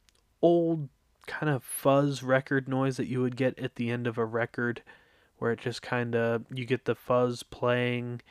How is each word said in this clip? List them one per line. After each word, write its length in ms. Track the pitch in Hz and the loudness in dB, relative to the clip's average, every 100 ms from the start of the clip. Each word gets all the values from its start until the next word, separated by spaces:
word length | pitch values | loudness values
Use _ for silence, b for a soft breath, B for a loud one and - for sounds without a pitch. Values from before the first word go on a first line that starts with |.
| _ _ _ - | _ _ _ 2
old 480 | 170 170 165 160 143 _ _ _ - | 4 4 2 0 -4 _ _ _ -14
kind 240 | - 156 | -6 -2
of 140 | 135 | -2
fuzz 580 | - - 139 139 143 131 | -4 0 4 6 4 0
record 460 | 127 131 - 135 131 | 2 2 2 -2 0
noise 280 | 131 135 131 | -2 0 -2
that 120 | 104 | -2
you 120 | 127 | 0
would 140 | 127 | 0
get 240 | 123 127 127 | 2 0 0
at 160 | 127 | -8
the 160 | - 120 | -4 -4
end 160 | 120 120 | -2 -2
of 120 | 113 | -2
a 60 | |
record, 580 | 113 113 117 - 120 117 - b b b b - | -2 -2 -2 -2 -2 -4 -10 b b b b -4
where 120 | 117 | -2
it 80 | 113 | -2
just 240 | 123 117 | -4 -8
kinda, 600 | - 123 120 117 117 117 - | -6 -4 -2 0 0 -2 -4
you 100 | 131 | -10
get 200 | 123 127 | -4 -2
the 100 | - | -2
fuzz 480 | 117 - 123 123 120 | -4 0 2 2 -2
playing 760 | - - 123 123 123 120 120 120 - | -10 -4 0 2 0 -2 -6 -10 -14